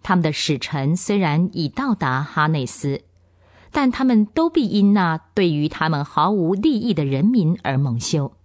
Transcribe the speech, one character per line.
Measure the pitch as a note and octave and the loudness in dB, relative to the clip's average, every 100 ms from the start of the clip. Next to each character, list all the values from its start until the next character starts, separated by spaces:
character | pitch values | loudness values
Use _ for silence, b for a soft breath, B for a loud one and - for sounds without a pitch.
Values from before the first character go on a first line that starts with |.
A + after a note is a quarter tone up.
他 | - F3+ | 0 0
们 | |
的 | D#3 | 2
使 | D3+ - C#3 | -2 -2 -4
臣 | - D3+ C3+ F3 | -4 -4 -2 -2
虽 | - G3+ | -2 0
然 | F3 D3 F3+ | 2 0 0
已 | - D#3 | -2 -6
到 | - C4+ | -4 -4
达 | G#3+ C#3 B2+ | -2 -2 -2
哈 | D3 - D3+ | -4 -2 0
内 | D#3 B2+ | 0 -4
斯， | - C#3+ C#3 _ _ b b b b b | -4 -4 -6 _ _ b b b b b
但 | - C4+ | -2 0
他 | A#3+ | 0
们 | C4 A#3 G#3+ | 2 2 2
都 | - E4 | 0 0
必 | E4 A3+ | 0 0
因 | G#3 G3+ | 2 4
那 | G#3 F3+ D#3+ _ - | 4 2 -2 _ 0
对 | F3+ | 0
于 | D3+ D3+ | 2 -2
他 | - D#3+ | -2 -2
们 | D3+ | 0
毫 | C#3+ - D#3+ | -2 0 2
无 | G#3 E3 G3 | 2 0 0
利 | C4 B3 | 0 0
益 | A#3+ | 0
的 | D#3+ C#3+ | -2 0
人 | C3+ | 0
民 | F#3 B3 D#3+ F3 | 2 2 2 0
而 | - C3+ | -2 0
蒙 | C#3 A#2 | 0 -2
羞。 | - D#3 C#3 _ | -2 -2 -2 _